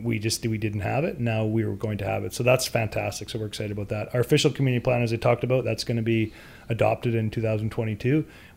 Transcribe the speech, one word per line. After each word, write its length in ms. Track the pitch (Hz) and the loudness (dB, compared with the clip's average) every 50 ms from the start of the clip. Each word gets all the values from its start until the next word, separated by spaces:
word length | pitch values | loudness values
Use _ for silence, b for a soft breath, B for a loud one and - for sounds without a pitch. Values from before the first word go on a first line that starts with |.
| 107 | -4
we 160 | 117 113 107 | -2 -2 0
just, 260 | 104 110 - - - | 0 -2 -2 0 -2
we 120 | 117 110 | -2 -2
didn't 240 | 107 110 107 104 107 | 0 -2 -2 -2 -2
have 240 | 95 107 110 131 160 | -2 0 0 0 0
it. 140 | 190 196 139 | -2 -2 -2
Now 260 | 120 117 110 110 110 | -2 0 0 0 0
we 180 | 110 110 113 107 | 2 2 2 0
were 100 | 104 101 | 0 -2
going 220 | 98 - 107 104 98 | -2 -2 -4 -2 -2
to 60 | 101 | -2
have 200 | 101 104 101 101 | -2 -2 -2 -4
it. 80 | - - | -6 -4
So 100 | - 120 | 0 4
that's 240 | 123 127 123 - | 4 4 4 2
fantastic. 640 | - - 117 113 110 - 107 104 104 - - 104 - | -2 0 -2 -2 0 -2 -2 -4 -4 -6 -6 -10 -8
So 100 | - 113 | -6 -6
we're 60 | 110 | -6
excited 260 | 104 - - 107 104 | -6 -6 -6 -6 -4
about 160 | 104 104 101 - | -4 -6 -4 -4
that. 240 | 110 104 110 - - | -4 -4 -4 -2 0
Our 60 | 123 | 0
official 320 | 117 - 151 147 - 147 | 4 4 4 4 4 2
community 320 | 135 - 139 131 123 123 - | 2 2 2 2 2 2 2
plan, 180 | 131 123 120 | 2 2 2
as 120 | 120 110 113 | 2 0 0
I 20 | |
talked 300 | 113 - 123 120 - - | 2 4 2 2 2 2
about, 180 | 120 131 131 123 | 2 2 2 2
that's 220 | 113 110 - - | 0 -2 -2 -2
gonna 160 | - 120 117 | -2 -2 0
be 320 | 110 113 113 113 110 107 B B B B B B B | 2 2 2 2 2 0 B B B B B B B
adopted 480 | - 120 104 110 107 113 - - 123 113 | -6 0 2 2 2 2 0 0 0 0
in 160 | 113 110 107 | 2 0 0
two 100 | - 117 | -2 0
thousand 300 | 110 110 110 107 110 110 | 0 0 0 0 -2 -2
twenty-two, 540 | - - 113 110 107 - - 123 143 156 151 B B B B B B | -2 -2 -2 -2 -4 -2 0 2 2 2 0 B B B B B B